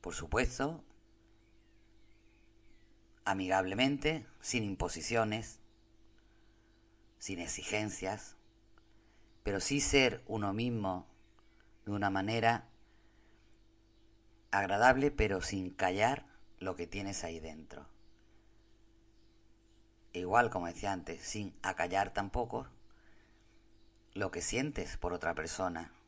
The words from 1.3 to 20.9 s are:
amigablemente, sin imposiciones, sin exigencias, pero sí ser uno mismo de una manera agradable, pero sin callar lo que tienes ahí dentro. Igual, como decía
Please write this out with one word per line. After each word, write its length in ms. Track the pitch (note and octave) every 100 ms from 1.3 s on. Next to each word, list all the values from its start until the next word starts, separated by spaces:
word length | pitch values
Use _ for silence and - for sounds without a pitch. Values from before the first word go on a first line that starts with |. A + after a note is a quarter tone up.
| - - - - - - - - - - - - - - - - - - -
amigablemente, 1000 | - F#2+ F#2 F#2+ F#2 G2 C3 C#3+ D3+ D#3+ A2+ -
sin 240 | - B2
imposiciones, 960 | G#2 F#2+ F2 E2 D#2+ A#2 A2 A2 A2+ - - - _ - - - - - - - _ - - _ - _
sin 200 | - F#2
exigencias, 960 | E2+ - - G#2+ G#2+ F2 F#2+ G#2+ - - - _ _ - - - - - - -
pero 160 | - G2
sí 200 | - C#3+
ser 420 | C#3 C#3 C3 - -
uno 260 | A2 G2+
mismo 540 | G2+ A#2+ A#2 G2 F#2 - - - - - - - -
de 80 | -
una 180 | G#2 G2+
manera 580 | G2 G2 A2+ A2+ A#2 - - - - - - - - - - - _ _ - - - - - -
agradable, 600 | G2 G2 G2+ B2 C3 C#3+
pero 300 | C#3 G#2+ G2
sin 300 | - G2 F#2
callar 560 | F2+ F#2+ F#2 A2 C3+ - - - -
lo 160 | F#2+
que 120 | F2+ E2+
tienes 360 | G2+ G2 F#2+
ahí 180 | E2+ E2
dentro. 460 | D#2+ D#2 D2+ C#2 C#2+ - - - - - - - - - - - - - - - - - _ - - _ -
Igual, 380 | F2+ F2+ G#2+ A#2+
como 160 | G2 E2+
decía 260 | E2 G2+